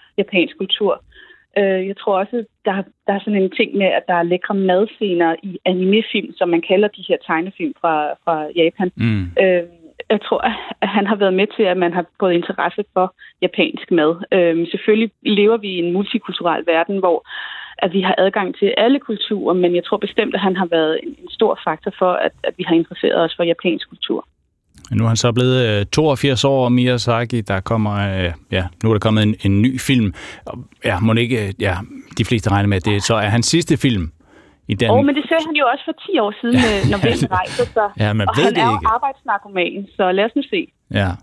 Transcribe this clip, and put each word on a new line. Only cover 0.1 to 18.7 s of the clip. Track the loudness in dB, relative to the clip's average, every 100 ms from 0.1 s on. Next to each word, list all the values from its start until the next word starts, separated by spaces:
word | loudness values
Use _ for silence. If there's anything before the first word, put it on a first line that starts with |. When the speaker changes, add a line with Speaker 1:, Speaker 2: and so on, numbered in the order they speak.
| -4
Speaker 1:
japansk | -2 0 0 -2
kultur. | -6 -2 0 -2 _ -20 -20 -20 _ 0
Øh, | 2 2 -2
jeg | -6
tror | -2 0
også, | 0 -4 -8 _ -4
der, | -4 -6 _ -4
der |
er | -4
sådan | 0 0
en | 0 0
ting | -2 0
med, | 2 0
at | 0
der |
er | 0
lækre | 2 -2 -2
madscener | -2 2 2 2 -2 -2 0 0 0
i | -6 -6 -2
animefilm, | 0 2 2 2 -4 -6 -4
som | 0
man | 0 2
kalder | 2 2
de | -2 -4
her | -4 -2
tegnefilm | -4 -4 -6 -8 -4
fra, | -2 0 -2 -4
fra | -4 -4 -2 0
Japan. | 0 0 -4 -2
Speaker 2:
Mm. | -2 0 -2 0
Speaker 1:
Øh, | 2 2 -2 -12 -20 -14 -2
jeg | -2
tror, | 0 -2 -2 -4 -10 -6
at | -2 0
han | 0
har | 2
været | 2
med | 2 0 2
til, |
at | 0 2
man | 0
har | -2 -6 -2
fået | 0
interesse | 0 -2 -4 -4 -4 -6
for | -2 -2 _ -20 -4
japansk | -4 0 -2 -2 -2
mad. | 2 2 0 0
Øhm, | 2 2 2 -2
selvfølgelig | -4 2 2 2 _
lever | -2 2 4 2
vi | -2 -4
i |
en | -2
multikulturel | -2 -2 -4 -6 -4 -2 -2 0
verden, | 0 0 0
hvor | 0 0 -4 -14 -14 -14 -16 -4
at | -2
vi | 0
har | 0 2
adgang | 2 0 -4 0
til | 0